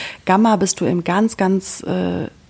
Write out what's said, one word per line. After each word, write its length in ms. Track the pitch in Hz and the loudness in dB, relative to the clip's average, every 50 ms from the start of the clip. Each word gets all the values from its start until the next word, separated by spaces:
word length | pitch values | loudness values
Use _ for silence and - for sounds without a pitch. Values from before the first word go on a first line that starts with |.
| - - - - - | -12 -12 -14 -6 -2
Gamma 300 | 196 185 214 226 226 214 | 2 2 4 4 4 4
bist 260 | 175 196 185 - - | 2 2 0 0 0
du 40 | 175 | -2
im 180 | - 175 175 165 | 0 0 0 0
ganz, 340 | 175 180 202 226 220 - | 0 0 0 0 0 0
ganz, 460 | - 196 185 196 190 - - - - - | 0 0 2 2 0 0 -2 -2 -4 -4
äh, 440 | - 185 185 180 180 180 180 - - - - - | -4 -4 -2 -2 -2 -4 -4 -6 -8 -12 -18 -20